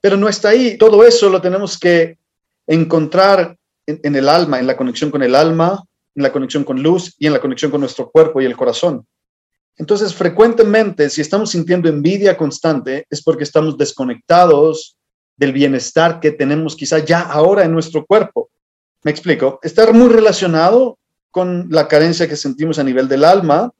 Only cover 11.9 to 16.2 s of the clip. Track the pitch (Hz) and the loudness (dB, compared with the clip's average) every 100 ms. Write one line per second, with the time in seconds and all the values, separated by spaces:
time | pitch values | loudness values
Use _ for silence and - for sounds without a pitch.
11.9 | 147 151 196 196 180 156 - 165 143 117 | 0 -2 0 0 0 -4 -4 -4 -4 -6
12.9 | 139 - 143 - 160 147 156 156 135 147 | -10 -10 -6 -4 -4 -2 -2 -2 -4 -6
13.9 | - 127 117 _ 170 180 156 156 156 - | -4 -8 -10 _ 2 4 4 2 -2 -12
14.9 | _ _ _ _ _ 139 135 139 131 - | _ _ _ _ _ -4 0 -2 -2 -4
15.9 | - 165 165 | -2 -2 0